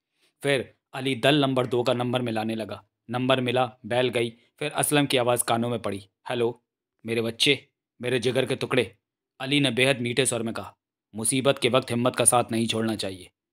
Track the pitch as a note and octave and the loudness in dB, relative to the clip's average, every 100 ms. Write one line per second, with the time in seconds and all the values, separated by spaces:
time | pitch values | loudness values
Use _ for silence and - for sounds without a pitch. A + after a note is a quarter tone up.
0 | _ _ _ _ C#3 C#3 G2+ _ _ C#3 | _ _ _ _ -2 -2 -4 _ _ -8
1 | C3 B2 C3+ D3+ C3+ B2+ B2 A#2+ B2 B2 | -4 0 2 4 2 0 0 0 0 0
2 | B2 B2 A#2+ A2 A2 A2+ G2+ G#2 _ _ | -2 -2 -2 -4 -4 -6 -8 -12 _ _
3 | - B2 B2+ C3 B2 B2 B2 - G#2+ A#2+ | -8 -2 0 2 2 0 -2 -4 -4 0
4 | B2+ A#2+ A#2 - _ - D3 - C#3 D3 | 0 0 -2 -6 _ -10 -6 -4 2 2
5 | C#3 C3 A#2+ A#2+ - A#2 A#2+ A#2 G#2 G2+ | 4 2 2 2 0 0 0 -4 -6 -8
6 | - _ - B2 A#2 B2+ _ _ _ _ | -12 _ -8 -2 -2 -4 _ _ _ _
7 | A2+ A#2 A2+ A#2 D3 C#3 - _ _ - | -6 -4 -2 0 2 2 -2 _ _ -10
8 | A#2+ B2+ B2+ A#2+ C3 B2+ B2 C3 A2+ _ | -2 -2 0 0 0 -2 -2 -2 -2 _
9 | _ _ _ - C3+ C#3+ C3+ A#2 C3 B2 | _ _ _ -12 -2 2 2 2 2 2
10 | A#2+ A#2+ B2+ A#2 A2+ A2 F#2+ - _ _ | 0 0 0 0 -4 -8 -12 -16 _ _
11 | _ G#2+ A2 C3+ C3 C#3 B2 B2+ - A#2+ | _ -8 -2 2 2 2 2 2 0 0
12 | B2 B2 A#2+ B2 A#2+ A2+ A2+ A2 A2+ G#2 | 0 4 4 6 4 -2 -2 -2 -2 -4
13 | G2 F#2 - _ _ | -8 -10 -18 _ _